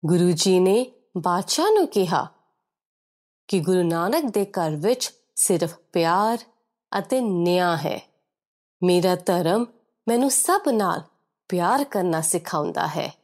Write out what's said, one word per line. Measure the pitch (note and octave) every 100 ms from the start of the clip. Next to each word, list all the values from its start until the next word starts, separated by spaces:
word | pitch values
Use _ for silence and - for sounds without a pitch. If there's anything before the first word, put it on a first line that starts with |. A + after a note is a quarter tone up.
| D#3
ਗੁਰੂ | F3 F3
ਜੀ | E3+ G3 F#3
ਨੇ | F#3 G#3 B3+ _ _ F#3
ਬਾਦਸ਼ਾਹ | E3+ F3 F3+ - F#4
ਨੂੰ | G#4+ F4
ਕਿਹਾ | G#3+ F3+ E3 - _ _ _ _ _ _ _ _ _ _ _ _
ਕਿ | G3
ਗੁਰੂ | D#3+ F#3
ਨਾਨਕ | F3 E3 F3+ D4 C#4+
ਦੇ | G#3 G3
ਘਰ | - D#3+ D3+
ਵਿੱਚ | F#3 B3+ - - _ -
ਸਿਰਫ | - F3+ E3 - _
ਪਿਆਰ | F#3 E3 F3+ G#3+ A#3 - _ _ _ _ G3
ਅਤੇ | F#3+ C4
ਨਿਆਂ | A#3 F3+ F3 F3+ F3+ E3
ਹੈ। | C#3+ - - _ _ _ _ _ _ _
ਮੇਰਾ | F3+ F3+ F3+ F3+
ਧਰਮ | F3 F3+ E3 G3+ A#3 _ _ _ -
ਮੈਨੂੰ | A#3 C4+
ਸਭ | C4 - F#4+ G4
ਨਾਲ | A#3 F#3+ E3 D#3+ _ _ _ _
ਪਿਆਰ | F3+ F3 B3
ਕਰਨਾ | C#4 G#3 F3+ E3
ਸਿਖਾਉਂਦਾ | D#3+ F3 E3 D#3+ D3 - E3+
ਹੈ। | D3+ C#3+ -